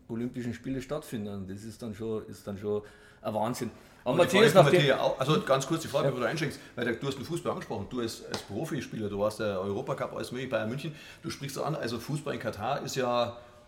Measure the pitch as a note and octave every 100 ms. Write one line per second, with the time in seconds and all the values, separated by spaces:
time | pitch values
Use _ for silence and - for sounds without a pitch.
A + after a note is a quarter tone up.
0 | - A#2 B2 B2 A#2+ G#2+ - C3+ B2+ D3+
1 | - A#2+ G#2 G2+ F#2 G2 A2+ G#2+ A#2 G2+
2 | A2+ A2 - - - F#2+ G#2 G#2 - -
3 | - - - G#2+ G#2+ B2 A#2 - - -
4 | A#2+ E3 E3+ F#3+ A3 F#3+ D3 F3 D3 -
5 | - - C3 D#3 - C3+ - D#3+ A#2+ C#3
6 | C#3 B2 A#2 D3+ D3 - - - A#2+ A#2
7 | C#3 B2+ A#2 E3+ A#2 G#2 - G#2+ F#2+ B2
8 | A#2 - - - - G2+ D#3+ D3+ - -
9 | G#2 G2+ G#2 G#2+ G#2+ F#2+ G2 G2+ - C3+
10 | A#2+ - A2+ B2 B2+ A2 A2 C3+ D#3+ D3
11 | - - - - C#3+ - B2+ D#3 A#2 A2+
12 | - C#3+ C#3+ B2 A2+ G2+ A2+ C#3+ C3+ C3+
13 | B2 A#2+ A#2 - - -